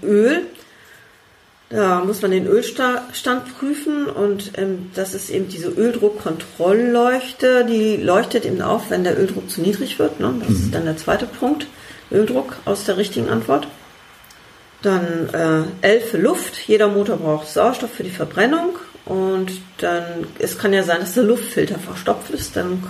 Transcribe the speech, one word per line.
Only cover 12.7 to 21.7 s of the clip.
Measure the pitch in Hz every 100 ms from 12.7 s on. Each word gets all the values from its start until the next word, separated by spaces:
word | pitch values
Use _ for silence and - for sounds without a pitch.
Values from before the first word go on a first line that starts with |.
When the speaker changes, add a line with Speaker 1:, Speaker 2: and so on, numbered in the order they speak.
| 196
Speaker 1:
der | - 185
richtigen | 208 240 226
Antwort. | 226 - 294 - - - - - - - - - - - -
Dann, | 202 185 175 165 156
äh, | 165 160 160 160 - 190
L | 226
für | 226 175
Luft, | 233 - - - -
jeder | 214 208
Motor | 202 202 165
braucht | 160 151 -
Sauerstoff | - 214 254 233
für | -
die | 180
Verbrennung | - - 185 240 330 349 349 - -
und | - 190 190 190 185 185 - -
dann, | 175 175 170 170 - -
es | - -
kann | 208
ja | 196
sein, | 175 170
dass | 185
der | 247
Luftfilter | 214 240 - - -